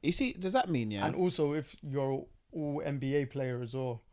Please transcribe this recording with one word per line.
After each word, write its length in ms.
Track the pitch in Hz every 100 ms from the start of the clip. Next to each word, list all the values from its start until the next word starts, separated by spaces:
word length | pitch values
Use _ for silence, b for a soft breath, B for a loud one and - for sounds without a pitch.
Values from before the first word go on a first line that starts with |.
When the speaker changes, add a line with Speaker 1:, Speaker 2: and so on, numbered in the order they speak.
Speaker 1:
you 80 | 143
see, 220 | 175 254
does 200 | 254 185
that 160 | 254 214
mean, 220 | 147 113
yeah? 140 | 104 98
Speaker 2:
And 80 | -
also, 380 | 180 - 147
if 220 | 151 - -
you're 440 | 151 139 135 135 - - _
all 300 | - 147 147 -
N 140 | 139
B 160 | 135 143
A 100 | 135
player 360 | 139 127 123
as 100 | 123
well 300 | 131 131 117 _